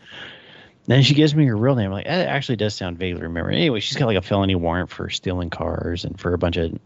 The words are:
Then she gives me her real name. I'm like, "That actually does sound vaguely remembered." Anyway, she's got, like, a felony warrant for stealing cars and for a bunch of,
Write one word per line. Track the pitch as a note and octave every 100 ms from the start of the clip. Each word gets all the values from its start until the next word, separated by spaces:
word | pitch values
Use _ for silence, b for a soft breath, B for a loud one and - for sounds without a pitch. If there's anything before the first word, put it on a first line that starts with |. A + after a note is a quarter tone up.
| B B B B B B B B -
Then | B2+
she | C3+
gives | C#3+ D#3
me | D3+ C#3
her | G#2+
real | B2
name. | B2+ G2
I'm |
like, | F#2+ -
"That | F3 C#3
actually | C#3+ C3+ A2
does | G#2+
sound | - F#2 E2+
vaguely | F#2 F2
remembered." | E2 E2+ F#2
Anyway, | - E3 A2
she's | - C#3+
got, | B2
like, | F#2+
a |
felony | - G2+ F#2+
warrant | F#2 E2+ F2 F2
for | - F2+
stealing | - F#2+ F2+ E2+
cars | - E2 E2 E2 F2
and | - F#2
for | F2
a | F2
bunch | F2 F2
of, | E2 -